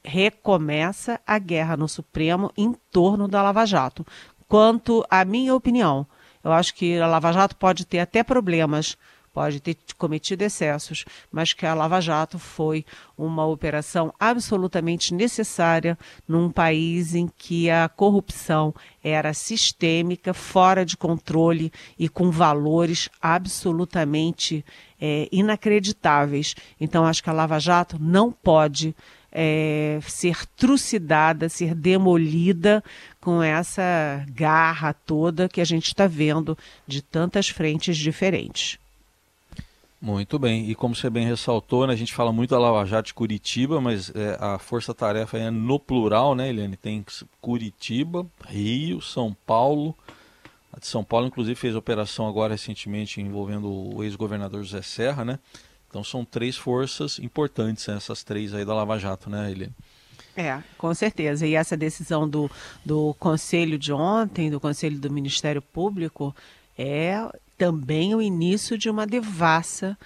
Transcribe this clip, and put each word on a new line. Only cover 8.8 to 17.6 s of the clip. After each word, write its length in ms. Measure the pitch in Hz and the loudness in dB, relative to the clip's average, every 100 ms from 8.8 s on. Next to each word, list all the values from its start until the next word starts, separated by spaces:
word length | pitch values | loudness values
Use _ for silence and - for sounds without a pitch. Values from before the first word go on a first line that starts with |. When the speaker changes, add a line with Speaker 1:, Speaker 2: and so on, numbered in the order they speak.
| 156 - _ _ _ | -2 -8 _ _ _
Speaker 1:
pode 280 | - 147 143 | -4 -4 -4
ter 160 | 170 160 - - | -6 -8 -12 -6
cometido 460 | 165 151 - 185 | -4 -4 -4 -2
excessos, 640 | 208 - 156 147 - 156 - - - | -2 0 -2 -2 -6 -10 -12 -18 -10
mas 220 | 156 165 | -4 -2
que 120 | - 160 | -2 -2
a 80 | |
Lava 280 | 160 156 185 | 0 2 0
Jato 360 | 165 151 160 180 | 2 0 -2 -6
foi 460 | - - 156 156 151 - - - | -12 -4 -2 -2 -6 -16 -20 -8
uma 280 | 160 160 156 | -4 0 0
operação 680 | 156 160 147 151 180 160 - | 0 -2 -4 -2 -2 -2 0
absolutamente 920 | 214 240 - 202 185 180 165 170 - | 0 0 0 -2 0 -2 -2 -2 -2
necessária 840 | 175 240 - 220 - 165 165 165 170 - - - | 0 0 -2 -4 0 2 2 0 -4 -8 -18 -2
num 220 | 165 175 | 0 2
país 640 | 180 165 160 165 170 165 170 | 2 2 2 0 -2 -2 -2
em 140 | 175 - | -2 -6
que 320 | - 170 | -4 0